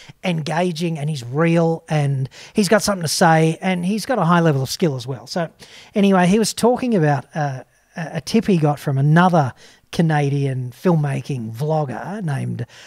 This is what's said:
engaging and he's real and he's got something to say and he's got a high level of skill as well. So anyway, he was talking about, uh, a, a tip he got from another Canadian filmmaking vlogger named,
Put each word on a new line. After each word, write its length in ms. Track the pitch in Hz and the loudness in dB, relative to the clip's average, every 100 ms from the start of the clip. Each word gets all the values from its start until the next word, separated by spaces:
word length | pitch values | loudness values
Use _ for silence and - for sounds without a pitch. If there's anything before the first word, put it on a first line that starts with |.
| - - 190 | -20 -8 -4
engaging 720 | 165 151 156 185 156 170 160 | -4 -2 -2 -2 -2 -4 -4
and 100 | 147 | -6
he's 140 | 147 | -6
real 640 | 120 139 165 165 165 165 - | -6 0 2 4 2 0 -2
and 420 | 151 139 135 135 - - | 0 0 0 -4 -8 -6
he's 140 | - 190 | 0 2
got 160 | 214 | 2
something 200 | - 190 | 2 -2
to 40 | 156 | -2
say 500 | - 175 160 160 160 | 2 4 6 4 0
and 240 | 185 180 175 | -2 -2 -2
he's 200 | 214 - | -4 -2
got 140 | 240 | 0
a 60 | 165 | 2
high 160 | 175 | 4
level 200 | 165 139 | 4 2
of 80 | 131 | -2
skill 280 | - 170 131 | -2 -2 -2
as 100 | 120 | -8
well. 180 | 123 117 | -10 -8
So 240 | 185 165 _ - - - 220 | -8 -8 _ -20 -20 -6 0
anyway, 320 | 196 190 180 | 4 4 4
he 100 | 214 | 2
was 160 | 208 | 0
talking 420 | - 240 247 254 208 | 0 0 2 0 2
about, 300 | 151 135 - | 2 0 -4
uh, 300 | 165 147 131 - _ _ - | -6 -6 -6 -14 _ _ -12
a, 140 | 160 180 | -8 -8
a 40 | |
tip 240 | - 226 - | -2 0 2
he 120 | 175 | 2
got 200 | 147 143 | 2 -2
from 200 | - 135 | -2 0
another 560 | 143 165 180 170 131 - - _ - | 4 4 4 4 0 -6 -20 _ -12
Canadian 800 | - 165 151 143 143 139 127 123 | -2 0 2 0 0 -2 -4 -8
filmmaking 840 | - 185 165 143 135 131 131 110 | -4 0 2 0 -4 -6 -6 -6
vlogger 720 | 113 151 156 147 113 117 214 | -6 -2 -2 -2 -6 -10 -8
named, 420 | 165 135 123 117 120 - | -6 -4 -6 -6 -10 -14